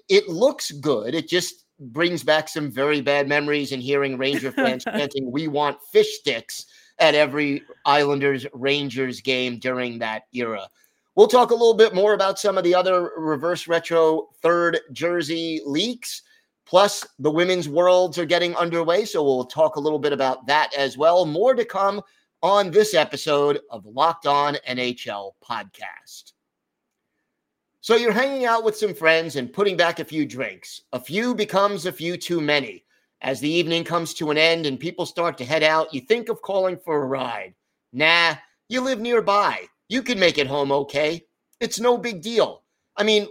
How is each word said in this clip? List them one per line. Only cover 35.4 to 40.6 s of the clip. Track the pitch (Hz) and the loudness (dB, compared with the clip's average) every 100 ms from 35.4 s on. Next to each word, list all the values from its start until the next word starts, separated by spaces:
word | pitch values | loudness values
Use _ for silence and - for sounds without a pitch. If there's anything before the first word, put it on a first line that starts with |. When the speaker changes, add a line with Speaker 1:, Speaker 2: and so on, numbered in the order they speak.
Speaker 1:
head | 123 160 | -4 2
out, | 156 160 156 | 2 2 0
you | 135 | -6
think | - 233 226 | -2 -2 -2
of | 214 | -8
calling | - 196 185 165 | -4 -2 -2 -4
for | 170 151 | -4 -4
a | 131 | -2
ride. | 135 123 107 95 _ _ _ _ | -4 -6 -8 -12 _ _ _ _
Nah, | 123 156 170 170 147 - _ - | 0 4 4 2 -2 -10 _ -8
you | 254 | -4
live | 269 226 | -4 -4
nearby. | 240 233 190 202 175 101 92 _ - | -2 0 2 2 0 -2 -10 _ -6
You | 247 | -4
can | 240 196 | -2 2
make | 175 151 | 2 2
it | 135 | -2
home | 147 | -2